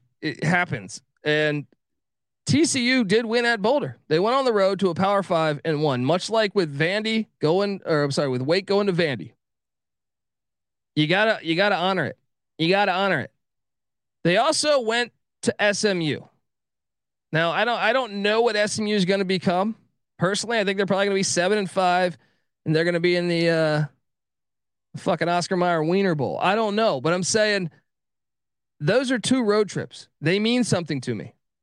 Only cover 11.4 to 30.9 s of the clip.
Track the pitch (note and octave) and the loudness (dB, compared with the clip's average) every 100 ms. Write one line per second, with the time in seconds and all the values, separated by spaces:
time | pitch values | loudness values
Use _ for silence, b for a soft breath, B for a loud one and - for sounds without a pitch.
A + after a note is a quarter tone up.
11.4 | D#3+ E3 G3+ F#3 F#3 F#3 A#2 - _ _ | -2 0 2 2 0 0 -4 -6 _ _
12.4 | _ - D#3+ G3 G3+ F3+ G3 D#3 - - | _ -4 0 2 2 0 0 -2 -4 -14
13.4 | _ _ _ _ _ _ _ _ E3 F#3 | _ _ _ _ _ _ _ _ 0 2
14.4 | C#4+ D4+ D4+ C#4+ A3 A#3 A#3+ - _ _ | 2 0 2 0 2 0 -2 -8 _ _
15.4 | - - G#3 G3+ G#3 F#3 D#3 A#2 - _ | -6 0 0 2 0 0 -2 -4 -8 _
16.4 | _ _ _ _ _ _ _ _ _ D#3 | _ _ _ _ _ _ _ _ _ -2
17.4 | E3+ D#3+ A3+ A3 G3+ B3+ A#3 G3+ G3+ A3 | 0 0 0 0 0 0 -2 -2 0 2
18.4 | A#3 G#3 G#3 A3 G#3 G#3+ F3+ G3 F#3 F#3+ | 2 0 -2 -2 -2 0 2 0 0 -2
19.4 | - F3 G#3 A3 _ _ _ - F3 G3+ | 0 0 0 -4 _ _ _ -4 -2 -2
20.4 | G#3 A#3 G3 G3 G3 G3 G3+ G3 F#3+ - | -2 -2 0 -2 0 0 0 0 -2 0
21.4 | F3+ G#3+ F#3+ F#3+ F3+ F3+ F3+ E3+ _ _ | 0 0 -2 0 2 2 0 -4 _ _
22.4 | _ _ - D#3 E3+ F3 F3 F3+ F3 E3+ | _ _ -2 0 0 0 0 0 0 0
23.4 | E3 E3 D#3 D3+ D3 - _ _ _ _ | 2 2 2 0 -2 -8 _ _ _ _
24.4 | _ _ _ _ _ - - E3 E3 F3 | _ _ _ _ _ -8 -4 -2 0 0
25.4 | E3+ F#3 F3 E3+ D#3 F#3+ G3 D3+ A2+ D2 | 0 0 2 2 2 2 2 0 -2 -2
26.4 | F3 G#3+ G#3+ G#3 A3 C#3 D3+ F3+ F3 G#3+ | 0 0 0 0 0 0 0 0 0 0
27.4 | G#3+ G3+ E3+ b _ _ _ _ _ _ | 2 0 -4 b _ _ _ _ _ _
28.4 | _ _ _ _ D3 A#3 B3+ B3+ - C4 | _ _ _ _ 0 0 0 -2 0 0
29.4 | A3 G#3 G#3 - F2+ - - _ D3+ G3 | 2 0 0 -4 -10 -14 -20 _ -2 0
30.4 | A3 B3 A3 F#3+ E3+ | 0 0 0 -2 -2